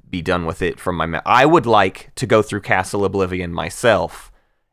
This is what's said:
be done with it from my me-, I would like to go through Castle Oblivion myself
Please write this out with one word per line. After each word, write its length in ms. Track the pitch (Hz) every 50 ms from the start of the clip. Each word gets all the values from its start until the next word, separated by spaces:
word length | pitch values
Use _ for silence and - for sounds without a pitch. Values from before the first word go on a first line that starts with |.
| _ _
be 120 | - 90 80
done 220 | 87 90 87 85
with 160 | 82 82 - 92
it 160 | 82 - -
from 180 | - 95 90 82
my 80 | 80
me-, 140 | 82 82 - -
I 200 | - 110 123 135
would 200 | 156 170 165 113 117
like 420 | 110 104 98 98 - - - - -
to 100 | - 131
go 160 | 101 123 110
through 200 | 104 - 107 101
Castle 440 | - - 107 92 92 - - 104 101
Oblivion 480 | 95 98 98 95 90 92 90 90 85 85
myself 800 | 82 82 82 - - - 120 104 90 85 82 - - - - _ _ _ _ _ _ _ _